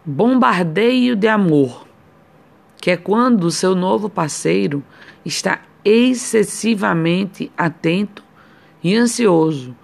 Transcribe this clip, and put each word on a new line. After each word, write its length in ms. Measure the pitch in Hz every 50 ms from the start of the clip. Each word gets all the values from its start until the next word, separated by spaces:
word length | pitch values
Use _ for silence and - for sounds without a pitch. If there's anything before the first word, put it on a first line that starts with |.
| -
bombardeio 1120 | 165 143 135 202 240 262 254 262 247 214 180 185 165 156 190 220 240 254 254 247 247 247
de 120 | 202 190 220
amor, 580 | 220 208 196 175 156 147 139 123 117 - - - _ _ _ _ _ _ _ _ _ _ _ _ _ _ _ _ _ _
que 120 | - 180
é 80 | 180 175
quando 460 | 175 - 202 226 240 262 240 208 170
o 80 | 170
seu 240 | 156 - - 185 190
novo 340 | 180 180 185 208 220 202 208
parceiro 760 | - - 165 147 - - - 160 170 - 202 180 143 143 139 - - - - - - - -
está 380 | 165 143 - - 190 - - - - _ _ -
excessivamente 1700 | 208 214 233 240 254 254 233 - - - 220 202 196 - - - 220 233 196 202 208 180 165 160 165 170 185 196 190 - - - - -
atento 680 | - 170 165 - - - 160 170 185 208 202 - - - _ _ _ - - - _ _ _ _ _ -
e 120 | 165 196
ansioso 800 | 233 240 233 233 - 240 208 175 165 160 160 160 139 127 123 123 -